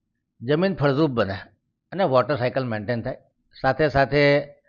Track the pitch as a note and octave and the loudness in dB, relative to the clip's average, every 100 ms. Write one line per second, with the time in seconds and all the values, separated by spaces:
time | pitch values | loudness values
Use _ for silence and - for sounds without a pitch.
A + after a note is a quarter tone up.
0 | _ _ _ - A#2 D#3 F#3+ F3+ C#3+ C3+ | _ _ _ -10 -2 0 0 0 0 2
1 | D#3+ A#2 G2 F#2+ - _ _ _ - E3+ | 0 0 -2 -4 -14 _ _ _ -10 -4
2 | F3+ B2+ B2 C3+ B2 C3+ B2+ G#2+ G2+ A#2+ | 2 2 2 0 -2 -4 -4 -6 -4 -6
3 | A2 C#3+ _ _ _ - C3+ C3 D3+ C#3 | -6 -12 _ _ _ -4 -2 0 0 2
4 | C3+ D3 C#3+ C#3+ - - | 2 4 4 2 -2 -14